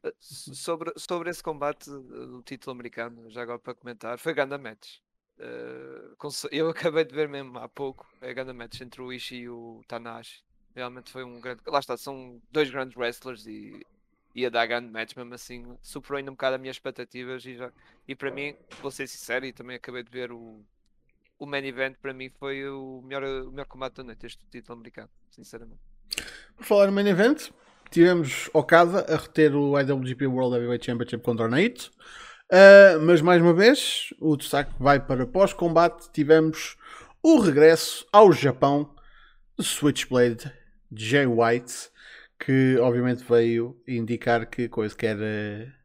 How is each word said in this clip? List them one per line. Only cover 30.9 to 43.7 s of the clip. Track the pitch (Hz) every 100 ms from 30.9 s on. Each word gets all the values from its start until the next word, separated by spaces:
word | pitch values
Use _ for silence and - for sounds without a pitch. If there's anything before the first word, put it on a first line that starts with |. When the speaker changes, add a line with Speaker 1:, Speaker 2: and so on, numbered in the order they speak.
| 117 117 120
Speaker 2:
contra | - 113 113
o |
Naito. | 127 220 - - _ - - - - _
Ah, | 185 196 196 196 160
mas | 156 170
mais | 165 175
uma | 170
vez, | 170 214 285 - - - -
o | 156 147
destaque | - 143 143 -
vai | 135 143
para | 139 127 123
pós-combate. | 180 190 - 175 160 170 170 -
Tivemos | - 143 160 160 156 - - - - - _
o | 311 320
regresso | 190 139 160 165 - - -
ao | 208 208
Japão | 151 139 135 139 143 147 - _ _ _ _ _ -
de | -
Switchblade | - 147 135 - 127 123 113 139 - _ _ _
Jay | 110 107 143 135
White, | 113 117 120 - - - _ - - - _
que | - 135 131 131
obviamente | 123 120 123 123
veio | - 120 117 117 117